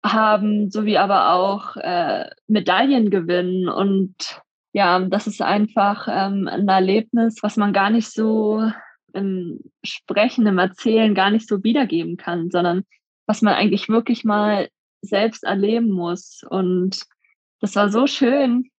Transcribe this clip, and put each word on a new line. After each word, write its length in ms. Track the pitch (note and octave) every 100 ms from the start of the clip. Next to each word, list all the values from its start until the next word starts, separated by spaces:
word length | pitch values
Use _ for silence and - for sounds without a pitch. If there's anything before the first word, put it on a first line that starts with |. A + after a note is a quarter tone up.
haben, 640 | A3 A3 G#3+ G#3+ G#3 G#3 G#3
sowie 260 | G#3+ G#3+ G3+
aber 360 | G3 G3 A#2
auch, 440 | F3+ F#3+ G3+ - -
äh, 520 | - F3 E3 G2 - - -
Medaillen 640 | G#3+ F3+ F#3 C4+ C4+ G#3+
gewinnen. 580 | F#3+ E3 F3+ F3+ F#3 F3+
Und 720 | - G3 F#3+ F#3+ - - - _ _ _
ja, 260 | G3 F#3 F#3
das 260 | F#3+ G3+ G#3+
ist 160 | -
einfach, 680 | - G3+ G#3+ - G3+ G#3 -
ähm, 380 | G3+ G3 G3 F#3+
ein 200 | - G3+
Erlebnis, 680 | F#3+ F#3 G#3 A3 A#3 A3+ A3
was 140 | G#3 G#3+
man 160 | G3+
gar 180 | G3 G3
nicht 180 | A#3 A3
so 600 | - A3 A3 G#3+ G#3+ A3 - - _ _
im 480 | - G3 F#3 F3 - - _
Sprechen, 600 | - - - A3 A#3 - G#3+
im 120 | F#3
Erzählen 560 | F#3 - A#3 A3 A3
gar 160 | F#3+ F#3+
nicht 180 | A3 A3
so 160 | G3+
wiedergeben 520 | A3 A#3 A3 E3 E3 F3
kann, 340 | - F3 E3+
sondern 340 | F3+ F3 F3+ - _ _ _ -
was 160 | G#3+
man 120 | G#3+
eigentlich 340 | - G3+ G3+ -
wirklich 360 | A3 A#3 A3+
mal 440 | A3 G#3 G#3 G#3 - _ _ _
selbst 400 | - G3 A3 A3
erleben 460 | - G3 G3+ A#3 A#3
muss. 520 | F#3 E3+ F3 - - -
Und 540 | F#3+ F3+ F#3 F#3 - - _ _ _ _ _
das 140 | G#3
war 160 | G3+ G#3
so 160 | G#3+ C#4+
schön. 640 | - B3 C#4 C4 B3 B3